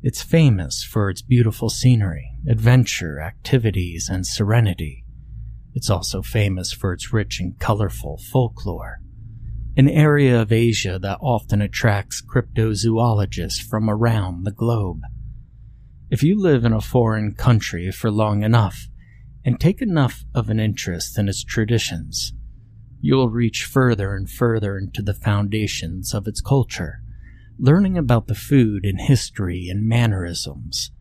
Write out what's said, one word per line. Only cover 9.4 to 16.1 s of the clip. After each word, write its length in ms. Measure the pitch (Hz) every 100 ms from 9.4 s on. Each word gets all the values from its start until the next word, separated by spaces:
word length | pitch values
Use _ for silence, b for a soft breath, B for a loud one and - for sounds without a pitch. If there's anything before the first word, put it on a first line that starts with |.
| - - - -
an 120 | 135
area 540 | 156 151 147 139 120
of 100 | 107
Asia 460 | 113 117 107 98 92
that 220 | 95 98
often 400 | 147 117 - 101
attracts 580 | 104 - 120 101 98 -
cryptozoologists 1400 | - - - - 110 104 113 110 120 107 98 - - -
from 260 | - 110 110
around 560 | 107 117 113 95 87
the 80 | 92
globe. 500 | 98 113 117 95 82 - - - - - - - - - -
If 140 | -